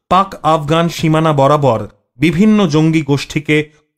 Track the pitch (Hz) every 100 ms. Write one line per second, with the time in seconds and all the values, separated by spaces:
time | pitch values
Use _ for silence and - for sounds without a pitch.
0 | - 180 190 - 151 160 147 165 170 -
1 | 160 156 160 143 135 147 135 110 101 _
2 | _ - 156 160 220 208 180 156 160 160
3 | 147 139 - 156 151 151 151 _ _